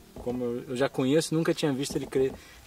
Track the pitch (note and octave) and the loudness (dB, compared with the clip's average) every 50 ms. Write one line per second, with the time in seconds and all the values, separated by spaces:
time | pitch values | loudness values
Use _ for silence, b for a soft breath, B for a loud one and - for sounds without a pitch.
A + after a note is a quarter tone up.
0 | - - - - - B2 B2 B2+ B2 A#2+ A#2+ B2 - D3+ C3 A#2+ C#3 C3 - - | -16 -18 -18 -10 -8 -6 -4 -2 -2 -4 -4 -4 -6 -6 -2 0 0 0 2 0
1 | C3+ B2+ C#3+ E3 D#3 - D#3+ D#3+ E3 F3 D#3+ - - D3+ C3+ B2 C#3+ - - D#3 | 2 4 4 4 2 2 0 2 2 2 0 2 0 0 0 0 -2 -2 -2 -4
2 | C3+ - - C3+ C3 C3 C3 B B B B B B | -4 0 2 2 2 2 0 B B B B B B